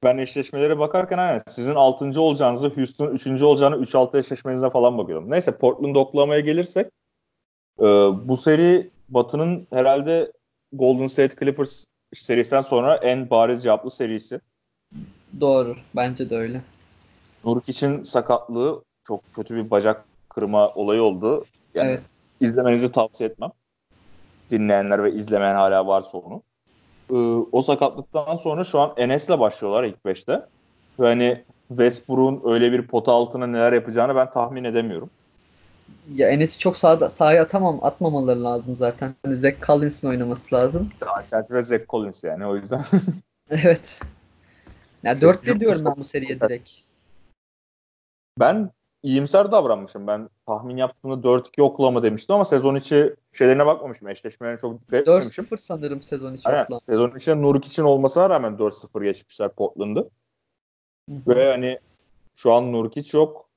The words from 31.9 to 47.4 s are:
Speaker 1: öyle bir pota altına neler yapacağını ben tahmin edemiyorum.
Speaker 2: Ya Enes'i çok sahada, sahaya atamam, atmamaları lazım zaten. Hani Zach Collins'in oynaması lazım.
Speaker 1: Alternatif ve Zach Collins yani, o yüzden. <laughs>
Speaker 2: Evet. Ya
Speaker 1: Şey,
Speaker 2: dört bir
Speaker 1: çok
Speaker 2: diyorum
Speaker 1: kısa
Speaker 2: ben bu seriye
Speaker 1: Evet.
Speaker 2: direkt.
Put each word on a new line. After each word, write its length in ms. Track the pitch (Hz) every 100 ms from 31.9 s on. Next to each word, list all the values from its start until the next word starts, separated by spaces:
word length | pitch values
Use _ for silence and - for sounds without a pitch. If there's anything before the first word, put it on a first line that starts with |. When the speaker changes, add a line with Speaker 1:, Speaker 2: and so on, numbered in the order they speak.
| 120 - 131 131 135 -
Speaker 1:
öyle 200 | 117 120
bir 140 | 123 120
pota 260 | 120 113
altına 340 | 120 120 127 123
neler 260 | 120 117
yapacağını 420 | 120 117 113 123 135
ben 140 | 131
tahmin 340 | - 120 131
edemiyorum. 460 | 123 117 117 87 160 _ _ _ _ _ _ _ _ - 160
Speaker 2:
Ya 140 | 139 120
Enes'i 300 | 139 156 -
çok 180 | 185 165
sahada, 320 | 170 160 151
sahaya 340 | - 156 165
atamam, 360 | 160 196 185 143
atmamaları 640 | - - 170 147 127 123
lazım 320 | 120 120 123 123
zaten. 380 | 123 120 135 135
Hani 120 | 143 131
Zach 180 | 135 139 -
Collins'in 420 | 147 147 147 139
oynaması 460 | 123 120 120 -
lazım. 340 | 127 127 165 208 - 104
Speaker 1:
Alternatif 440 | 101 101 110 110
ve 120 | 123
Zach 200 | 120 117 113
Collins 360 | 117 104 92
yani, 220 | 85 80 101
o 100 | 101
yüzden. 280 | 101 127 143 196 185 -
<laughs> 340 | _ _ _
Speaker 2:
Evet. 500 | 156 170 160 - - - - _ _ _ _ _ - _ _
Ya 140 | 101 131
Speaker 1:
Şey, 120 | 156
Speaker 2:
dört 140 | 185
bir 60 | -
Speaker 1:
çok 120 | 220
Speaker 2:
diyorum 120 | 220 175
Speaker 1:
kısa 120 | 156
Speaker 2:
ben 60 | 143
bu 80 |
seriye 280 | 135 147 131
Speaker 1:
Evet. 100 | 131
Speaker 2:
direkt. 280 | 113 120 - - _ _ _ - _ _